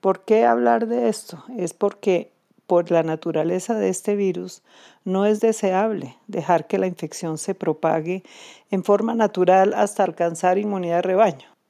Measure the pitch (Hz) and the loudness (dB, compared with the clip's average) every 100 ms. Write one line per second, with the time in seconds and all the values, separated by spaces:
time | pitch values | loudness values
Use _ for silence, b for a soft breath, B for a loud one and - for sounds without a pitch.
0 | 190 - - 220 233 233 240 233 226 240 | 0 -2 2 4 4 4 4 2 0 0
1 | 233 214 - 175 - 247 175 - 202 - | 0 -2 -8 -18 -14 -8 -8 -2 -4 -2
2 | - 180 - _ _ _ _ 175 170 170 | 0 0 -2 _ _ _ _ 0 2 0
3 | 160 160 170 156 160 185 - 220 196 180 | 0 -4 -4 -2 -2 -4 -4 -2 -2 -2
4 | - 202 196 175 185 - b b b b | -4 -2 -2 -4 -10 -16 b b b b
5 | - 190 202 214 226 220 196 185 220 202 | -4 0 2 2 0 0 0 0 0 -4
6 | 131 - - 196 151 170 156 196 190 175 | -10 -16 -10 -8 0 0 0 -2 -2 -4
7 | 156 - 170 156 - 185 165 156 165 160 | -12 -8 -8 -8 -6 -4 -4 -2 0 -2
8 | 156 185 B B B B B 196 185 202 | -2 -8 B B B B B -4 2 2
9 | 220 233 214 202 180 190 196 208 202 - | 2 0 0 2 4 6 4 2 -2 0
10 | 185 165 170 165 180 185 208 196 175 170 | -2 0 -4 0 0 0 -2 -4 -2 -2
11 | 185 185 214 139 - _ | 0 2 2 0 -16 _